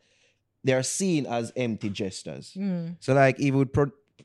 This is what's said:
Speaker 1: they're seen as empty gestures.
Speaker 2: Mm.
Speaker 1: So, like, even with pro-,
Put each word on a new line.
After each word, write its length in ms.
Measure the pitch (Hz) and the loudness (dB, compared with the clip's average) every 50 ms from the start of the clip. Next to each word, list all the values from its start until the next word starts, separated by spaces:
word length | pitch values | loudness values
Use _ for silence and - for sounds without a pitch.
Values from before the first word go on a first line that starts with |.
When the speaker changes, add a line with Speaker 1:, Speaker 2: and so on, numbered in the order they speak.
| _ _ _ _ _ _ _ _ _ _ _ _ - | _ _ _ _ _ _ _ _ _ _ _ _ 0
Speaker 1:
they're 200 | 131 131 131 131 | 2 2 2 2
seen 420 | - - - 196 190 175 151 131 | -2 -4 -2 0 2 2 0 0
as 260 | 98 117 120 117 110 - | 0 -2 -4 -4 -4 -4
empty 340 | - 127 120 110 101 - 107 | -4 -2 -2 -2 -4 -4 -6
gestures. 640 | 98 - 107 95 - - - 85 76 67 71 - - | -4 -4 -6 -6 -6 -8 -12 -12 -12 -12 -14 -14 -10
Speaker 2:
Mm. 420 | 185 196 202 185 175 170 165 175 165 | -6 -4 -4 -4 -4 -6 -8 -12 -8
Speaker 1:
So, 140 | - - 131 | 0 2 4
like, 240 | 143 135 135 131 - | 6 6 6 4 2
even 200 | 139 143 131 135 | 0 2 2 2
with 140 | 139 127 - | 2 2 2
pro-, 180 | 147 143 139 - _ _ _ _ _ | 0 0 0 -2 _ _ _ _ _